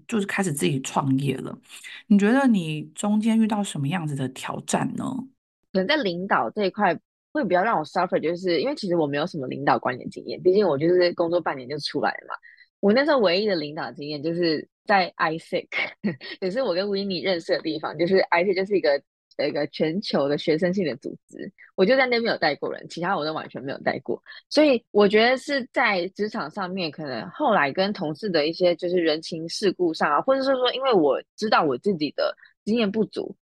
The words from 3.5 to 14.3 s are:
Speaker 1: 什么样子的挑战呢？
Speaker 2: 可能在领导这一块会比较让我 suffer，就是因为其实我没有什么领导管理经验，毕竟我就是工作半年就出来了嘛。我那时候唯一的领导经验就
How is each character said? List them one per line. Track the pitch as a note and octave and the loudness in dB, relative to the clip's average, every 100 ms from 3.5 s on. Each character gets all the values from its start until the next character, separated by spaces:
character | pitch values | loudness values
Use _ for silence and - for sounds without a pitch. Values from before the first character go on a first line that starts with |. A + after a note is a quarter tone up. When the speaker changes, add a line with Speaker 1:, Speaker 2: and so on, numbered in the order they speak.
| G#3+ | 0
Speaker 1:
什 | G3 D#3 | -4 -2
么 | C#3 | -2
样 | F3+ D3+ | -2 -4
子 | |
的 | C#3 C3 | -4 -4
挑 | - - - - | -6 -8 -8 -2
战 | - - - | -2 0 -4
呢？ | - - - _ _ _ _ | -6 -6 -10 _ _ _ _
Speaker 2:
可 | F#3+ | -2
能 | F#3+ | 0
在 | D4+ | 0
领 | G3+ F3 G3 | 0 -4 0
导 | F3+ A#2 | 0 0
这 | - F#3+ | -2 -2
一 | |
块 | G#3 G3 D#3+ - _ _ | 2 2 0 -6 _ _
会 | D#4 | -4
比 | A3 | 0
较 | F3 | 2
让 | G#3+ G3 | 2 0
我 | |
suffer， | D3+ F#3+ F#3 E3+ | -2 -2 0 0
就 | D3+ F3 | -2 -2
是 | F#3 E3 | 0 0
因 | D#3+ | 0
为 | |
其 | D4 G3+ | -4 -2
实 | E3+ | 0
我 | D3 | 0
没 | C#3+ | 0
有 | E3+ | -4
什 | D#3+ | -4
么 | C3 | -8
领 | C3+ | -2
导 | C#3+ B2 | 0 2
管 | B2+ B2+ | 0 -6
理 | - | -10
经 | - - | -12 -12
验， | - | 0
毕 | E3+ | 2
竟 | F#3+ G3 | 4 4
我 | C#3 | 2
就 | D#3+ | 2
是 | F3+ F3 | 4 2
工 | - E3+ | 2 0
作 | F3 | 0
半 | E3+ C#3+ | -2 -6
年 | B2 | -8
就 | D3+ | -8
出 | - D3 | -6 -2
来 | G#2 | -2
了 | - - | -4 -10
嘛。 | - - - _ _ | -18 -18 -20 _ _
我 | G3+ | 2
那 | A#3 | 4
时 | D4 | 4
候 | C#4 | 4
唯 | F#3+ F3+ | 4 2
一 | G#3+ | 0
的 | F3 | -2
领 | D3 | -4
导 | D#3 B2+ | -8 -10
经 | D3 D3 | -10 -10
验 | D3 | -6
就 | D#3 | -4